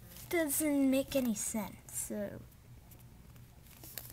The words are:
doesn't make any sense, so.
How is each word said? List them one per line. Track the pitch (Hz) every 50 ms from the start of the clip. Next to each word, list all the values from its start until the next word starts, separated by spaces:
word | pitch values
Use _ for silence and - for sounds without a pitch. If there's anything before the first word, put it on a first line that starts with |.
| - - - - - -
doesn't | - 349 320 294 277 - 311 302 285 277 277 269
make | 262 269 269 - -
any | 277 254 247 220
sense, | 202 - - - 226 202 180 - - - -
so. | - - - - 226 214 208 - - - - - - - - - - - - - - - - - - - - - - - - - - - - - - - - - - - - -